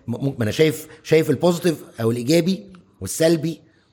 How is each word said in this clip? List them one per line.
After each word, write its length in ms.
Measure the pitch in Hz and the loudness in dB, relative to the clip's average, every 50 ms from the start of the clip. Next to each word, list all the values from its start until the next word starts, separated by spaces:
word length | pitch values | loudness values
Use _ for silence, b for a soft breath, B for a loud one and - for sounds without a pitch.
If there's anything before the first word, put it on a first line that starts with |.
| B | B
م-، 220 | - 117 - 143 139 | -10 -6 -4 -4 -4
م-، 60 | 135 - | -4 -2
ما 40 | |
أنا 80 | 113 107 | -4 -2
شايف، 360 | 101 - 156 156 147 - - B B B | 2 2 2 2 2 -2 -10 B B B
شايف 280 | B - 156 160 156 147 | B 2 2 2 4 2
البوزيتيف 540 | 139 - 160 175 175 160 127 175 156 - - - - - | 0 2 2 0 0 2 0 -2 -2 -2 -8 -14 -8 -2
أو 100 | 113 113 | -2 -2
الإيجابي 500 | 117 123 117 123 160 170 160 185 190 - - - - - _ _ _ _ | -2 0 0 2 2 2 2 0 -2 -4 -6 -14 -20 -20 _ _ _ _
والسلبي، 600 | 95 95 - - 160 165 170 160 139 165 156 - b b b b b b | -12 -10 -2 0 2 2 2 2 -2 -4 -6 -8 b b b b b b